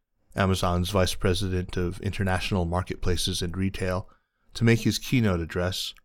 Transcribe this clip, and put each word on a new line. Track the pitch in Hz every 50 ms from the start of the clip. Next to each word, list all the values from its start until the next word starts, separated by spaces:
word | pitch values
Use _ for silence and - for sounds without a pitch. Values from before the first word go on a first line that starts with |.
| _ _ _ _ _ _ -
Amazon's | - 98 95 92 87 - 90 87 90 87 90
vice | 101 95 92 90 -
president | - - 98 90 90 98 92 92 90 90 - -
of | 90 90 87 92 -
international | - 98 85 - 101 92 92 90 - - 107 92 87
marketplaces | 82 87 90 90 - - - - 92 90 85 - 95 90 - 92
and | 85 85
retail, | 95 95 95 - - 95 92 92 92 - - _ _ _ _ _ _ _ _ -
to | - 113
make | 117 117 110
his | - 113 107
keynote | - - - 139 127 110 104 90 85
address, | 82 78 - 90 87 90 90 - - - - -